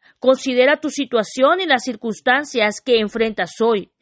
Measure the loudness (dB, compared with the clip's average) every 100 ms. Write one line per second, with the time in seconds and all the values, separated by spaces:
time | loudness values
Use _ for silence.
0 | _ _ 0 2 0 2 4 2 -2 -6
1 | -4 -2 -2 2 2 2 0 0 -2 -8
2 | -8 -4 0 0 0 -2 0 -2 0 2
3 | 2 -2 -2 -2 -6 0 0 0 -4 _